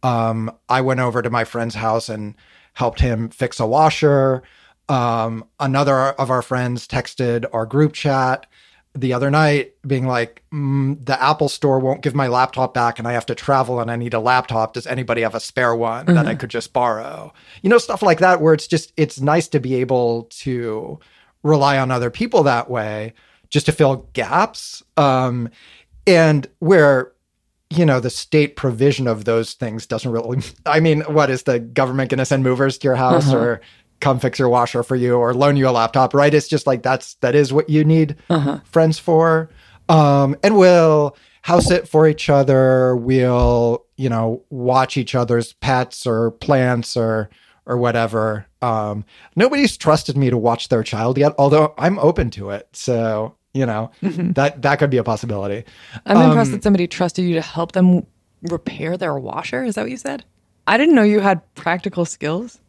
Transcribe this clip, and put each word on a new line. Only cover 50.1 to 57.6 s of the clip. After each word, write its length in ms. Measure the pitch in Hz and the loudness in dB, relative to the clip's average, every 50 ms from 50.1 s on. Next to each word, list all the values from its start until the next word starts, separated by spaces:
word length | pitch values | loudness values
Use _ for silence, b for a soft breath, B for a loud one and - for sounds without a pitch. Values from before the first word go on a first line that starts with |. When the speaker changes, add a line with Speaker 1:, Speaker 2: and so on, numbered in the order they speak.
| 135 139 | -2 0
Speaker 1:
me 100 | 139 127 | 0 2
to 80 | 120 | 0
watch 320 | 120 107 117 117 110 - - | 2 0 0 0 0 -2 -2
their 140 | - 117 110 | -2 -2 -2
child 340 | - - 107 113 120 131 | -2 -4 -4 -2 -2 0
yet, 160 | 131 143 147 147 - | 2 2 2 4 2
although 340 | 143 139 143 156 156 151 - - | 2 4 4 4 4 2 0 -2
I'm 200 | 139 170 196 202 | -2 -2 0 2
open 320 | 131 151 170 214 165 120 - | 2 2 2 2 -2 -4 -4
to 180 | 104 98 101 | -8 -10 -8
it. 180 | 101 101 - _ _ | -8 -8 -10 _ _
So, 640 | - - - 123 117 113 113 110 107 110 117 _ _ _ _ _ | -12 -6 -4 -2 0 0 -2 -2 -4 -6 -8 _ _ _ _ _
you 100 | 135 135 | -4 -4
know, 260 | 120 110 107 113 117 _ _ - | -2 -2 -4 -6 -8 _ _ -6
Speaker 2:
Mm-hmm. 300 | 196 160 160 180 175 160 | -6 -4 -2 -4 -2 0
Speaker 1:
that, 280 | 135 135 143 143 139 120 | 0 0 0 0 -2 0
that 180 | 147 143 143 | 0 0 2
could 100 | 156 139 | 0 0
be 80 | 127 123 | 0 0
a 60 | 110 | 0
possibility. 600 | 120 113 107 - 117 110 101 98 101 101 110 117 B B B B B B 113 B | 0 -4 -4 -4 -8 -8 -6 -6 -6 -8 -8 -12 B B B B B B -18 B
Speaker 2:
I'm 120 | - 202 220 240 - | 2 4 4 6 6
impressed 180 | - 240 226 135 | 4 4 2 0
Speaker 1:
Um, 40 | 131 | -2
Speaker 2:
that 60 | 202 - | -2 0
somebody 240 | 214 202 190 175 175 | 2 2 2 0 -2
trusted 360 | - - 185 175 - - 185 | -2 -4 -4 -4 -2 -2 -2
you 100 | 175 170 | -2 -2
to 60 | 160 156 | -2 -4
help 300 | - - 165 | -6 -6 -6